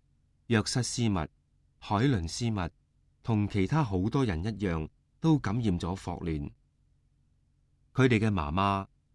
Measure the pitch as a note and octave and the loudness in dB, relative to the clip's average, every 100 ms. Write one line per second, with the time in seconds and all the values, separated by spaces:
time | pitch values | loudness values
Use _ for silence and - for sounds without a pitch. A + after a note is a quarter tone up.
0 | _ _ _ _ - A2+ - C3 A#2 - | _ _ _ _ 0 0 2 -2 -2 0
1 | A#2 F#2 D2+ _ _ _ _ _ - G#2 | 0 0 -4 _ _ _ _ _ -2 2
2 | C#3 A2+ E2 - A#2+ G#2 E2+ - _ _ | 2 0 -2 -4 -2 -2 -4 -8 _ _
3 | _ _ - G#2+ G#2 G2+ F#2 D3+ B2+ F#2+ | _ _ -2 0 2 0 2 2 0 0
4 | G2+ C#3 B2+ E2 G2+ G2 G2 E2 D2+ - | 0 0 0 -2 -4 -4 -2 -2 -4 -12
5 | _ _ E3 D3 - A2+ A2+ F2 E2+ F#2+ | _ _ 2 2 2 0 0 0 -2 -6
6 | - E2+ F2 D#2 C#2+ - _ _ _ _ | -6 -6 -4 -4 -6 -12 _ _ _ _
7 | _ _ _ _ _ _ _ _ _ - | _ _ _ _ _ _ _ _ _ 2
8 | C3 A2 A2 G2 D2 F2+ G2 G2 G2 _ | 4 4 2 0 -2 0 0 0 -4 _
9 | _ | _